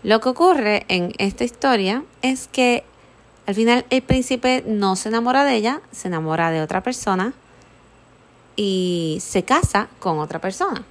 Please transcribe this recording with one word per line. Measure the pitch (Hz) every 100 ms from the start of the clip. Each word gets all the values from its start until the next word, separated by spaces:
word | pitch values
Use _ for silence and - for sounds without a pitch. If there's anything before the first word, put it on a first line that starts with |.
Lo | 202 220
que | 254
ocurre | 254 359 311 208 208 -
en | 185 175 -
esta | 196 -
historia | 240 - 269 226 190 240 - -
es | 254 262 -
que | - 247 240 - _ - - _ _ -
al |
final | 196 226 240 -
el | 262
príncipe | 254 262 247 254 254 254 -
no | 214 196
se | 185 214
enamora | 226 240 269
de | 285
ella, | 233 214 285 -
se | - 190
enamora | 165 160 160 165
de | 160
otra | 156 190
persona | 247 254 - 185 214 - _ - - - _ _ _ _ _ _ _
y | - 202 190 180 175 165 160
se | - 196
casa | 175 285 - 202 214 -
con | 185 156
otra | 156 165
persona. | 190 190 381 247 -